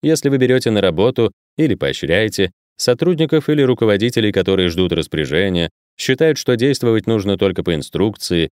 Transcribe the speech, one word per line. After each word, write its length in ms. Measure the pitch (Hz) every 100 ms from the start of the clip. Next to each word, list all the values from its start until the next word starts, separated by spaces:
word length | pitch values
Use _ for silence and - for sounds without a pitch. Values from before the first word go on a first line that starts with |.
если 260 | 147 156 143
вы 100 | 135
берёте 320 | 127 127 120
на 100 | 107
работу 520 | 98 80 110 131 113 _ _ -
или 160 | 151
поощряете 760 | 98 69 67 76 85 110 98 95 _ _ _
сотрудников 720 | - 123 165 170 156 160 147
или 140 | 151
руководителей, 680 | 135 120 113 101 113 120 107
которые 380 | 98 92 95 90
ждут 240 | 82 92
распоряжения, 800 | 82 78 80 73 76 98 90 82 _ _ _
считают, 400 | - 131 160 147
что 180 | - 123
действовать 520 | 127 139 123 110 104
нужно 280 | 113 98 98
только 280 | 98 92
по 100 | 87
инструкции 760 | 82 - - 101 101 - 87 78